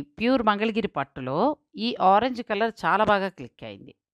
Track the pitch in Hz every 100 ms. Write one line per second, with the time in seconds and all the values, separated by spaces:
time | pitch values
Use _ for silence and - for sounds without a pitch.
0 | 143 - 240 262 214 202 226 214 - 147
1 | 135 - 127 143 262 302 _ - 226 -
2 | 185 202 254 240 233 202 226 - 170 190
3 | 214 202 190 - 123 _ 113 101 123 -
4 | _